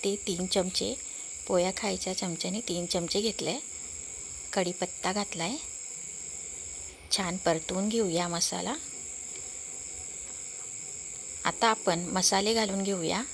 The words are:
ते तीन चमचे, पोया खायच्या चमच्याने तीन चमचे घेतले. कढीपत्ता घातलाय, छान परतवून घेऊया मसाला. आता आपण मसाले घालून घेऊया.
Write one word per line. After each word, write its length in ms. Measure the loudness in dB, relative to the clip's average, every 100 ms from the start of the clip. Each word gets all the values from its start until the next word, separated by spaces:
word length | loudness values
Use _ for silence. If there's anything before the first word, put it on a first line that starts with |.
ते 120 | 2 0 0
तीन 180 | 0 4
चमचे, 480 | 4 4 2 0 -2 -8 -10 -10 -10 2
पोया 240 | 4 4 2
खायच्या 360 | 0 0 0 0
चमच्याने 440 | 0 0 -2 -2
तीन 240 | 0 -2 2
चमचे 360 | 2 4 4
घेतले. 360 | 2 2 0 0 -4 -10 -10 -8 -10 -10 -10 -10 -2
कढीपत्ता 580 | 2 2 2 -2 0 0
घातलाय, 440 | 0 0 0 0 -2 -4 -8 -8 -8 -10 -10 -10 -10 -8 -8 -8 -8 -10 -12 0
छान 260 | 2 2 2
परतवून 520 | 4 4 2 0 2
घेऊया 380 | 4 4 4 2
मसाला. 480 | 4 2 2 0 -2 -4 -8 -8 -8 -8 -8 -8 -10 -8 -8 -8 -8 -8 -8 -8 -8 -8 -8 -8 -8 -8 -8 -8 -8 -6 -2
आता 240 | -2 4 4
आपण 320 | 4 2 2
मसाले 540 | 2 4 6 6 4
घालून 300 | 4 4 2
घेऊया. 400 | 2 2 2 2 0